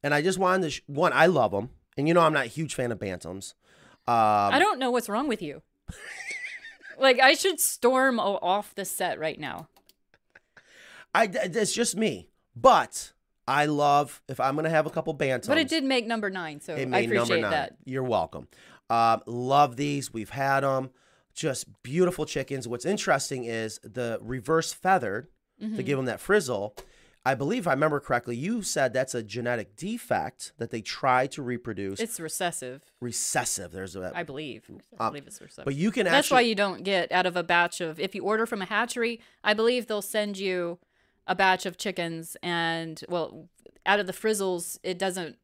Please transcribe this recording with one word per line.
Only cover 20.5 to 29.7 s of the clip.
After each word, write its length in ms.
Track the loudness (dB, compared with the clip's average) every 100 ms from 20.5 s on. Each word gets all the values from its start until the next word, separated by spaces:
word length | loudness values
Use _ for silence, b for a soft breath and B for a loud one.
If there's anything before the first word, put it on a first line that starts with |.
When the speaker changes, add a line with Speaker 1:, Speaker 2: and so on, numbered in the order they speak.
| 2
Speaker 1:
'em. 260 | 2 0 -2 b b b b
Just 480 | -6 -4 -4 -8 -16
beautiful 420 | -4 2 2 2 -4
chickens. 420 | -4 -4 -6 -6
What's 160 | -4
interesting 600 | -2 -2 2 2 2 -6 -4
is 340 | -4 -4 -8
the 360 | -10 -6 -4 -4
reverse 520 | -6 -8 0 0 0
feathered, 560 | -4 2 2 2 -4 -8 _ _ _
Speaker 2:
Mm-hmm. 160 | -8 -4
Speaker 1:
to 60 |
give 160 | -2 0
'em 60 |
that 160 | -2 -4
frizzle. 560 | 2 2 2 -4 -4 -8 B B B B
I 120 | -2 0
believe, 260 | 0 -2
if 20 | 0
I 40 |
remember 260 | 2 2 0
correctly, 340 | 0 -2 0
you 280 | -6 -2 -4
said 300 | -2 0 2
that's 220 | 0 -2
a 80 | -4
genetic 540 | -6 -6 -2 -4 -6